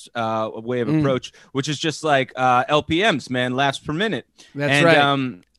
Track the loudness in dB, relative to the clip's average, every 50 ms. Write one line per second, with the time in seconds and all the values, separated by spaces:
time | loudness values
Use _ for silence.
0 | -18 -10 -6 -4 -4 -2 -2 -2 -4 -6 -8 -8 -8 -4 -4 -2 -2 0 0 0
1 | 0 0 0 -2 -4 -10 -16 -20 -20 _ -6 -4 -4 -4 -6 -4 -4 -6 -4 -4
2 | 0 2 2 2 0 -2 -4 -2 2 2 2 2 2 2 0 0 2 0 0 0
3 | 2 2 0 -2 -4 -4 -4 -2 -2 -2 -2 0 0 -2 -2 -4 -8 -6 -4 -4
4 | -2 -2 -4 -6 -8 _ _ -20 -20 -16 -8 -4 0 2 4 4 6 6 6 6
5 | 4 4 2 0 -2 -4 -6 -10 _ _ _